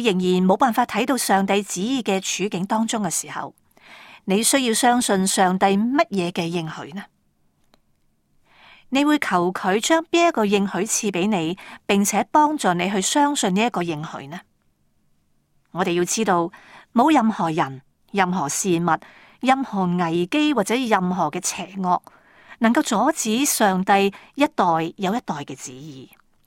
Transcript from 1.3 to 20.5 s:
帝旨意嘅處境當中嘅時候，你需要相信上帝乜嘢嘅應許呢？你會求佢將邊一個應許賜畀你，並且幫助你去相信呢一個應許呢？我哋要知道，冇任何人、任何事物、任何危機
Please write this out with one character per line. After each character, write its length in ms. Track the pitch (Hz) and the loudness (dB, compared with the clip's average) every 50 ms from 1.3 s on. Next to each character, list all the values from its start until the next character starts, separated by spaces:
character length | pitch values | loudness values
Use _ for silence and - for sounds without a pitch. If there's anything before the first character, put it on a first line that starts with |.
| 202 190 196 | 2 2 2
帝 180 | 196 196 202 | 2 0 0
旨 200 | 202 - - 180 | -2 -4 -6 -4
意 200 | 190 233 269 262 | -4 -2 -2 -2
嘅 160 | 202 - 196 190 | -2 -2 -2 -2
處 300 | 190 - - - 180 208 | -2 -4 -4 -4 -4 -4
境 160 | - 175 190 | -4 -4 -4
當 220 | - 226 220 226 | -2 -2 -2 -2
中 160 | 226 - 220 | -2 -2 -2
嘅 80 | 208 165 | -2 -4
時 200 | 151 - - 151 | -4 -6 -6 -8
候， 240 | - - 139 - - _ _ _ _ _ - - - - - - - - _ | -10 -12 -12 -12 -16 _ _ _ _ _ -20 -20 -20 -20 -20 -20 -20 -10 _
你 180 | - 190 208 | -2 0 0
需 220 | 226 - - 277 254 | 2 2 2 2 2
要 80 | 233 | 2
相 300 | 220 - - 240 240 247 | 2 2 4 4 4 2
信 240 | - - 202 190 190 | 2 2 0 2 0
上 320 | 190 - 220 190 180 185 185 | 0 2 2 2 2 2 2
帝 80 | 202 | 2
乜 400 | 196 196 202 220 240 269 294 330 - | 2 2 2 2 2 2 0 0 0
嘢 240 | 196 196 175 175 | -2 -4 -4 -4
嘅 140 | 175 190 170 | -4 -4 -4
應 200 | 165 175 175 160 160 | -4 -4 -4 -4 -6
許 220 | 156 - 123 131 | -10 -12 -14 -14
呢？ 120 | 151 202 - - _ _ _ _ _ _ _ _ _ _ _ _ _ _ _ _ _ _ _ _ _ _ _ _ _ _ _ _ _ _ - - - - _ _ | -14 -14 -16 -16 _ _ _ _ _ _ _ _ _ _ _ _ _ _ _ _ _ _ _ _ _ _ _ _ _ _ _ _ _ _ -20 -20 -20 -20 _ _
你 160 | 247 277 285 | 0 2 4
會 140 | 302 302 285 | 4 2 2
求 340 | - - 196 180 175 185 | 2 0 0 0 2 0
佢 260 | 190 - - 190 190 233 | -2 -2 -2 0 0 0
將 240 | - - 330 330 330 - | 2 2 2 0 2 0
邊 180 | - 339 339 339 | 2 2 2 2
一 20 | |
個 160 | 320 233 214 | 2 2 0
應 200 | 202 208 202 196 | 2 2 2 0
許 120 | 196 - 180 | 0 -2 -4
賜 320 | 202 220 - - 226 202 | -4 -2 -2 -2 -2 -2
畀 160 | 190 175 180 | -2 0 0
你， 320 | 214 220 175 160 160 185 - - - - - _ | 0 0 0 -2 -4 -4 -6 -10 -18 -20 -8 _
並 180 | - 202 202 | 0 2 2
且 220 | 202 - - 202 233 - | 2 2 0 -2 0 2
幫 260 | - 302 302 294 311 | 4 4 4 4 2
助 160 | - - 190 | 0 0 0
你 180 | 175 175 175 196 | 0 0 0 -2
去 120 | 208 196 | -2 -2
相 340 | 190 - - 302 285 285 294 | -2 0 2 2 2 2 0
信 180 | - - 202 180 | 0 0 0 2
呢 60 | 202 | 2
一 80 | 226 240 | 0 0
個 140 | - - | 0 -2
應 200 | 175 170 156 147 | -4 -4 -4 -6
許 260 | 160 - - - 139 139 | -8 -10 -12 -14 -14 -14
呢？ 120 | 160 180 - _ _ _ _ _ _ _ _ _ _ _ _ _ _ _ _ _ _ _ _ _ _ _ _ _ | -16 -16 -18 _ _ _ _ _ _ _ _ _ _ _ _ _ _ _ _ _ _ _ _ _ _ _ _ _
我 120 | - 165 190 | -6 -4 -2
哋 80 | 190 | 0
要 120 | 170 175 175 | 0 0 0
知 200 | 170 - 220 220 | 0 -2 -2 0
道， 260 | 202 185 175 170 170 - - - - - - - _ - | 2 2 2 0 -2 -6 -12 -20 -20 -20 -20 -14 _ 0
冇 180 | 233 247 311 | 2 4 4
任 180 | 311 269 220 226 | 4 4 2 2
何 200 | 208 - 180 165 | 0 0 -2 -2
人、 320 | 156 170 151 135 135 131 - _ _ _ _ _ | -2 -2 -4 -4 -6 -12 -18 _ _ _ _ _
任 200 | - 196 185 180 | -2 0 0 0
何 160 | 180 185 143 - | 0 -2 -4 -4
事 320 | - - - 196 170 165 | -4 -4 0 0 0 2
物、 100 | 175 170 160 - - - - - - - _ _ | 2 0 0 0 -4 -8 -20 -20 -20 -20 _ _
任 220 | - 254 262 269 | 0 0 0 0
何 220 | 262 - 208 196 185 | -2 -4 -4 -2 0
危 400 | 175 175 180 180 165 160 170 175 | 0 0 0 0 0 0 -2 -2
機 280 | 180 - 302 302 302 | 0 0 0 0 2